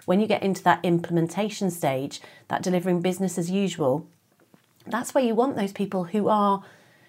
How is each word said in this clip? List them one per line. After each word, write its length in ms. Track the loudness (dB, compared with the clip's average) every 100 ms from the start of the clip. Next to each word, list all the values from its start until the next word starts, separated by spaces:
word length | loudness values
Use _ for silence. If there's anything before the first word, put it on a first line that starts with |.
| 0
When 140 | 2
you 60 | 2
get 160 | 0
into 220 | 0 0
that 200 | 2 2
implementation 840 | 2 0 2 0 0 -2 -4 -2 -4
stage, 500 | -2 -2 -2 -4 -10 -18 -20 -8
that 160 | -4
delivering 380 | 0 0 2 0
business 360 | 0 -2 -2 -2
as 140 | -2
usual, 560 | 0 0 0 0 0 -4 _ _ _ _ _ _ _ -8
that's 260 | -6 -2
where 100 | 0
you 120 | 2 2
want 200 | 0 0
those 160 | -4
people 340 | -4 -4 -4 -2
who 220 | 0 2
are, 360 | 4 4 2 -4 -20 _ _